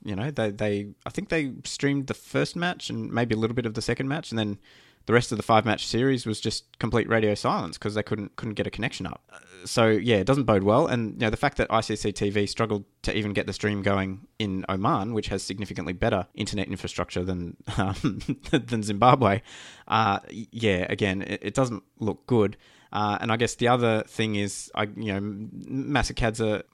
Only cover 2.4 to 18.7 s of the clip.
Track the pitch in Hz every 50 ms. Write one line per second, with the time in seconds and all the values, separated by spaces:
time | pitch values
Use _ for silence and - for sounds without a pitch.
2.4 | 139 - - 170 175 180 175 - - - 113 113 110 107 - 117 120 113 110 110
3.4 | 113 113 117 123 117 113 110 113 - - 117 - 135 135 143 165 - - 117 113
4.4 | 107 104 101 - _ - - - - _ _ _ _ - 113 120 - - 120 104
5.4 | - - 113 110 - 113 98 - - - - 113 131 135 135 123 - 113 107 -
6.4 | - 117 - - - _ _ - - 110 120 113 - - 113 110 107 104 104 -
7.4 | - 127 190 196 107 80 - - - 104 104 107 101 - 110 107 101 - - -
8.4 | - 113 101 101 101 101 - - 110 - - - 92 - - - _ _ - -
9.4 | - 87 95 92 90 110 - 120 113 110 107 98 101 120 110 98 92 127 135 143
10.4 | 120 117 107 95 98 101 107 135 165 - 127 117 113 104 - - 120 107 110 -
11.4 | 147 139 - - 117 - - 113 107 - 107 - - 107 95 - 104 101 101 104
12.4 | 101 - - - 113 107 107 101 - _ _ _ - - - 110 104 104 98 104
13.4 | - 101 95 - - 104 104 101 95 101 98 98 95 95 95 101 - - _ -
14.4 | 107 98 95 95 - - 98 95 101 - - 107 98 117 117 107 - - 104 95
15.4 | - - 95 - 101 - 95 95 85 82 92 90 110 117 110 95 - - - -
16.4 | 107 - - 101 95 - 101 - - 104 - - 90 - - 98 90 95 92 90
17.4 | 87 85 - - - - - - 95 98 98 - - 131 92 - - - 135 -
18.4 | - - 165 139 120 117